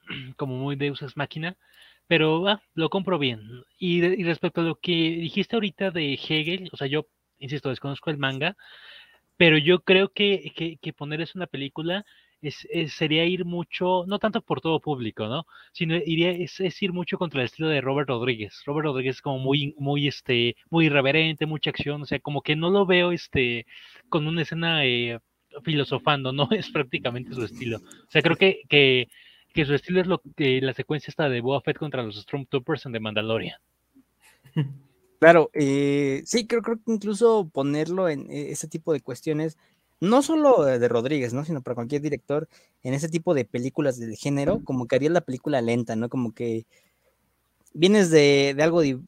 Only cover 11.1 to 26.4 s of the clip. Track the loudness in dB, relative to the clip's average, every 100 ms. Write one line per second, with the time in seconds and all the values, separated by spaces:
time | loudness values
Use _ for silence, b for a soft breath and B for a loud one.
11.1 | -8 -8 -10 -10 -8 -10 -8 -6 -6 b
12.1 | b b b -12 -12 -8 -6 -6 -4 0
13.1 | 2 0 -2 -4 -6 -8 -4 0 0 0
14.1 | -2 -2 -2 -4 -2 0 -2 -2 -6 -6
15.1 | -6 -6 -6 b b b -6 -2 -2 0
16.1 | 0 0 0 -6 -6 -6 -2 -4 -4 -6
17.1 | -6 -4 -2 -4 -2 -2 0 0 -2 -2
18.1 | -2 -2 -4 -8 -10 -6 -2 -2 -2 -4
19.1 | -4 -6 -2 0 0 -2 -6 -4 -2 -2
20.1 | -4 0 0 0 b _ 2 4 4 2
21.1 | 2 0 -2 -4 -4 -6 -4 -6 -6 -6
22.1 | -8 -6 -4 -2 0 2 2 4 4 4
23.1 | -2 -2 0 0 -2 B B B B _
24.1 | -2 -2 -2 -4 -2 -2 2 2 0 -2
25.1 | -6 -12 _ _ -10 -2 -2 0 0 0
26.1 | 0 -2 -2